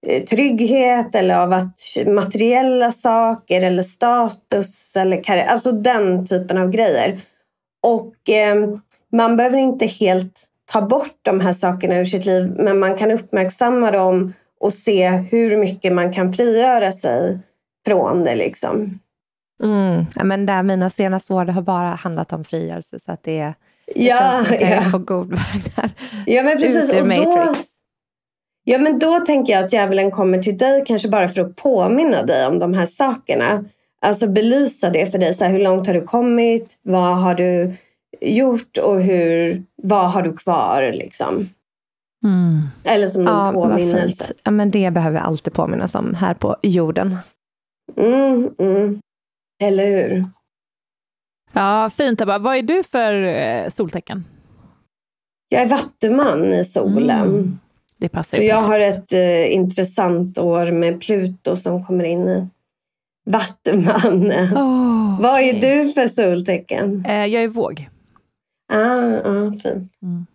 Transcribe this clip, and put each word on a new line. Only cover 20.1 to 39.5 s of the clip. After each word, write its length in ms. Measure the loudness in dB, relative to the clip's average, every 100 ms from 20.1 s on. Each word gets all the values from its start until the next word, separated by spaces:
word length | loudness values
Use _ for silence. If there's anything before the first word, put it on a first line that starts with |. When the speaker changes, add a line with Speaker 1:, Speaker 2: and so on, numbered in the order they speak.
Speaker 2:
Ja, 100 | -2
men 220 | -2 0 0
där 160 | 0
mina 280 | 0 0 -2
senaste 440 | -2 -2 -2 -2
år 100 | -4
har 180 | -2 -2
bara 260 | -2 -2 -2
handlat 440 | -6 -8 -8 -8
om 120 | -10
frigörelse, 560 | -8 -8 -6 -10 -14 -18
så 120 | -14
att 100 | -12
det, 180 | -8 -6 -6 -10 _ _ -10
det 80 | 0
Speaker 1:
Ja, 120 | 2 4
Speaker 2:
känns 280 | 2 2 0
som 80 | 2
att 40 |
jag 80 | 2
Speaker 1:
ja. 60 | 2
Speaker 2:
är 140 | 2
på 80 | -2
god 320 | -2 -4 -4
väg 320 | -6 -4 -6 -6 -6
där. 140 | -6 -8 -16 -12 0
Speaker 1:
Ja, 160 | 2
men 140 | 2 2
precis. 320 | 2 2 2
Speaker 2:
Ut 60 | 2
ur 60 |
Speaker 1:
Och 60 | 2
då, 280 | 2 2 2
Speaker 2:
Matrix. 320 | 2 -2 -8 _ _ _ _ _ _ _ _ _
Speaker 1:
ja, 140 | 0 2
men 200 | 4 2
då 220 | 2 2
tänker 320 | 2 0 2
jag 120 | 2
att 80 | 2
djävulen 380 | 0 2 2 0
kommer 320 | 0 0 2
till 160 | 0 0
dig 260 | 2 2 2
kanske 220 | -2 0
bara 200 | 0 0
för 120 | 0
att 160 | -4 -2
påminna 680 | 0 2 2 2 2 0
dig 240 | 0 0 2
om 120 | 0
de 160 | 0
här 120 | 0 -2
sakerna. 800 | -2 -2 -2 -4 -2 0 -2 -6 _ _ _
Alltså 280 | -2 0 2
belysa 600 | 2 2 2 0 0 -2
det 160 | 0 -2
för 60 | 0
dig. 160 | 0
Så 100 | 0
här, 80 | 0
hur 60 | 2
långt 260 | 2 2 0
har 80 |
du 60 | -2
kommit? 760 | 0 -2 2 2 2 0 -4 -14
Vad 340 | -2 0 2 2
har 180 | 0
du 380 | 2 0 0 -2 -6 _ _ _ -8
gjort? 560 | -2 2 2 0 -4 -2
Och 220 | 0 2
hur, 600 | 2 2 2 2 0